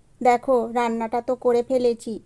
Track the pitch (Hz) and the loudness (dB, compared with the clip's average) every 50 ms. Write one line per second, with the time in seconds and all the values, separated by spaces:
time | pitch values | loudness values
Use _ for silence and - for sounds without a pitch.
0 | _ _ _ _ 233 247 240 240 - 269 262 240 226 233 233 247 240 233 226 226 | _ _ _ _ 2 2 2 2 2 0 0 0 0 0 -2 -2 -2 -2 -2 -4
1 | 226 220 247 240 233 - 254 240 - 247 233 240 240 247 262 254 247 240 233 226 | -4 -4 -4 -6 -4 -4 -6 -2 0 2 2 2 0 0 0 0 2 0 0 -2
2 | - 233 220 - - | -6 -10 -10 -10 -12